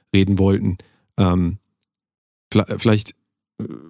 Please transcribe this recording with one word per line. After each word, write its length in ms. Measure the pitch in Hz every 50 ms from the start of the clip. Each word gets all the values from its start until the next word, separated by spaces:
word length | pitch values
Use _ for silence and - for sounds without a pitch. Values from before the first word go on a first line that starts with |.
| _ _ -
reden 240 | 98 95 98 98
wollten. 400 | 92 92 98 98 - 107 98 90 - - _ _ _ _ _ -
Ähm, 400 | - 95 90 90 90 87 85 95 - _ _ _ _ _ _ _ _ _ _ _ _ _ _ _ _ _ - -
vla-, 240 | 107 98 - 101
vielleicht, 380 | - - 113 107 104 - - - _ _ _ _ _ _ _ _ -
äh, 40 | 107 - 62 57 71